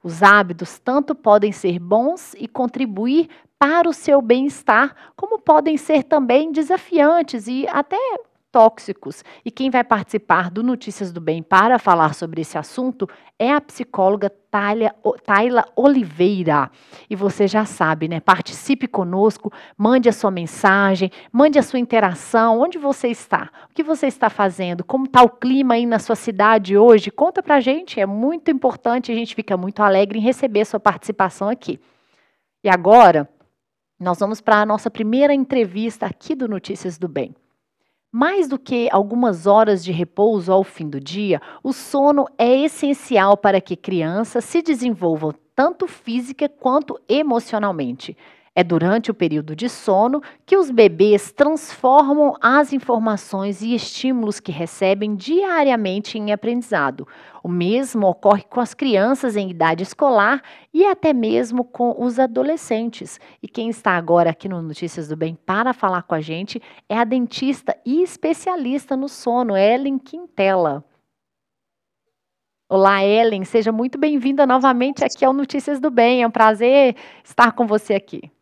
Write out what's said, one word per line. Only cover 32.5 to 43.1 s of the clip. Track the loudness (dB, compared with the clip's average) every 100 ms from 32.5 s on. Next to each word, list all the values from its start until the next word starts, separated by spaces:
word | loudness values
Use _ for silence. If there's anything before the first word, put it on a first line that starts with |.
| _
E | 0
agora, | 2 6 8 8 6 -2 _ _ _ _ _ _ _
nós | -6 -4
vamos | -4 -2
pra | 2 4 2
nossa | -2 -6
primeira | -6 -2 2 2
entrevista | 2 0 -2 -2 -4 -8 -6
aqui | -10 -10 -10
do | -8 -6
Notícias | -8 -10 -10 -10 -8
do | -8
Bem. | -6 -8 -12 _ _ _ _ _ _ _
Mais | -2 0 0 -2
do | -6
que | -4 -4 0
algumas | 0 0 -2 -2 0 4
horas | 4 4 0
de | -2
repouso | -4 -4 0 0 2 2
ao | 0
fim | 0 -8 -10
do | -10
dia, | -10 -6 -2 -2 -4 -12
o | -8
sono | -8 -6 0 2 2 -2 -2
é | 2 2
essencial | 0 -4 -4 -4 0